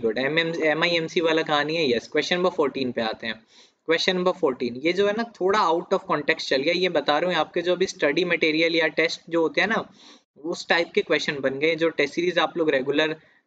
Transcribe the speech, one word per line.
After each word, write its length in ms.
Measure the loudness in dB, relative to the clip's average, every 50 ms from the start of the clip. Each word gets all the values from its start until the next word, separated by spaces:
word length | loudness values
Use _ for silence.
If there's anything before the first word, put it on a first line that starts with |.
| 0
good। 120 | 0 0
एम 220 | 0 -2 0 0 0
एम, 140 | 0 -2 -2 0 0
एम 200 | 0 2 2 2
आई 120 | 2 2
एम 120 | 0 -2
सी 140 | 0 -2 0
वाला 200 | 2 2 2 0
कहानी 340 | 0 0 0 0 0 0 -2
है, 140 | 0 0 0
yes। 160 | 0 0 -2
Question 280 | -2 -2 -2 0 0 0
number 140 | 0 0 0
fourteen 420 | 0 0 0 0 -2 -4 -6 -4
पे 100 | -4 -4
आते 260 | -4 -4 -6 -6 -8
हैं। 140 | -10 -10 -10 -14 _ _ -20 -20 _ _ _ _
Question 280 | -2 0 0 2 0 0
number 140 | 0 0 0
fourteen, 440 | 0 0 0 -2 0 -2 -4 -6 -6
ये 180 | -2 -2 -2 0
जो 140 | 2 0
है 60 | 0 0
ना 60 | -2 -6 -8 -6 -4
थोड़ा 200 | -2 0 2 2
out 340 | 2 2 0 0 0 -2 -2
of 120 | -4 0 -2
context 360 | -2 -2 0 0 -2 -2 0
चल 140 | -2 0 0
गया, 120 | 2 0 0
ये 160 | 2 0 0
बता 280 | 0 0 2 2 2 2
रहा 100 | 2 0
हूँ 100 | 0 0
आपके 220 | -2 -2 -2 -2
जो 140 | 0 0 0
अभी 100 | 0 0
study 380 | -4 -2 -2 0 0 2 0 0
material 500 | 0 0 2 2 2 2 2 2 2 2
या 120 | 2 0 0 0 0
test 220 | 0 0 -2 -8 -8 -2
जो 120 | 0 0
होते 200 | 0 2 2 0
हैं 60 | 0
ना, 160 | 0 0 -2 -4 -6 -14 -20 -20 -20 -20 -20 _ _ _ -12 -8
उस 220 | -8 -8 -8 -2
type 240 | 0 2 2 2 0 0
के 60 | -2
question 380 | 0 2 0 0 0 -2 -4 -2
बन 200 | -2 -4 -2 0
गए। 160 | 0 0 2
जो 140 | 2 0 0
test 240 | 2 0 0 0 0
series 260 | -2 -2 0 2 2
आप 180 | 0 0 0
लोग 120 | 0 0 2
regular 460 | 2 2 0 0 2 2 2 0 -2 -6 -12 _ _ _ _